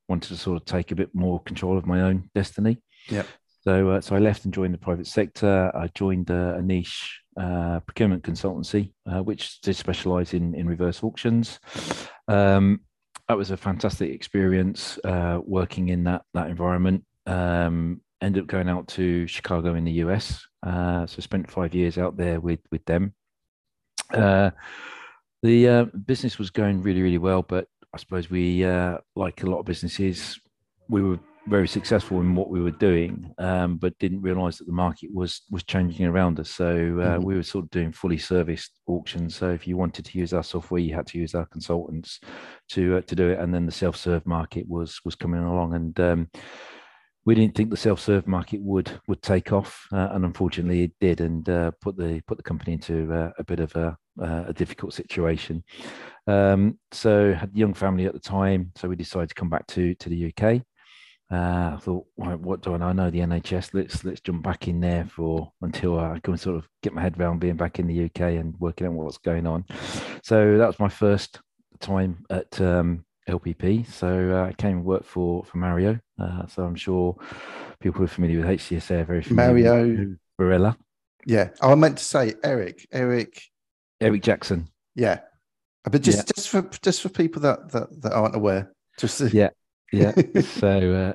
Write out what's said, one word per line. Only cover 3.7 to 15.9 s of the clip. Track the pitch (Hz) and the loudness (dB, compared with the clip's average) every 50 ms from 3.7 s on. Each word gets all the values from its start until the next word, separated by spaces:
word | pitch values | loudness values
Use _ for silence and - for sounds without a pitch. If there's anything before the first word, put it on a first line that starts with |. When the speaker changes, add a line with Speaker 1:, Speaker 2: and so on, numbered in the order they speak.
| 92 95 98 92 | 4 4 4 4
Speaker 1:
uh, | 95 95 | 2 0
so | - - 101 | 0 0 2
I | 98 | 4
left | 107 107 101 - - | 4 4 2 0 -4
and | 98 | -6
joined | 90 98 95 90 90 | -4 -2 -2 -2 -4
the | 85 | -4
private | - 95 87 87 82 | -4 -4 -4 -4 -4
sector. | - - 110 101 80 - - 110 101 98 95 92 92 | -4 0 0 -2 -2 -2 0 2 4 4 4 2 2
I | - - - 85 - | 0 -4 -6 -6 -4
joined, | - 98 95 92 90 87 - | -2 0 0 0 0 0 0
uh, | 87 87 90 90 85 | 0 0 0 0 -2
a | 90 | -2
niche, | 90 95 92 90 87 - - - - - - - _ _ - - | 0 0 0 0 -2 -4 -10 -12 -12 -14 -16 -18 _ _ -10 -6
uh, | 92 90 90 87 85 85 85 82 | -4 -2 -2 -2 -2 -2 -2 -4
procurement | - - - - 113 101 92 85 - | -6 -8 0 2 2 2 2 0 -2
consultancy, | - 85 - - 98 90 - - - - 104 101 95 _ _ - 95 | -6 -8 -4 -4 -6 -4 -4 -6 -2 -2 -2 -2 -2 _ _ -8 -4
uh, | 90 95 | -4 -4
which | 95 107 104 - - - - - | -2 -4 -6 -6 -8 -14 -12 -8
did | - 98 95 | -4 -4 -4
specialise | - - - 87 - - 92 90 90 90 - - | -2 -2 -4 -4 -2 -2 0 0 0 0 0 -2
in, | 90 87 85 82 | -2 -2 -2 -2
in | 76 87 | -4 -4
reverse | 87 85 85 90 87 87 - - | -4 -2 0 -2 -2 -2 -2 -6
auctions. | 113 - - - 120 117 117 113 - - - _ - - - - - - - - - - - - | -6 -6 -2 0 2 2 2 0 -2 -8 -18 _ -14 -14 -12 -8 -8 -8 -8 -8 -16 -18 -10 -2
Um, | - 104 101 101 98 98 98 98 98 104 - _ _ _ _ _ _ _ - _ - | 2 4 6 6 6 6 6 6 6 4 2 _ _ _ _ _ _ _ -12 _ -2
that | 117 98 | 0 0
was | 101 95 | 0 -4
a | 95 | -4
fantastic | - - 101 92 - - 101 - - 98 71 | -4 -2 -4 -2 0 -2 -2 -2 -2 -4 -6
experience, | 67 - - - - 98 95 92 92 92 92 95 110 - - - - - - | -6 -8 -10 -2 0 2 4 4 4 4 2 0 -2 -4 -10 -12 -12 -8 -4
uh, | 92 90 87 87 87 87 87 - | -2 -2 0 0 0 -2 -2 -2
working | - 95 95 90 - - 92 92 90 | -2 -2 -2 -2 -2 -2 -2 -2 0